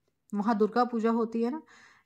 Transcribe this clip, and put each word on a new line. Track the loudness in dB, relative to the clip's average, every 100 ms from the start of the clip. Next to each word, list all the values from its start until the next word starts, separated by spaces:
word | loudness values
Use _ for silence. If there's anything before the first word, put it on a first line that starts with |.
| _ _ _
वहाँ | -2 0 2
दुर्गा | 2 2
पूजा | 0 0 0
होती | 0 0 -2
है | -2
ना। | -4 -12 -20 -20 _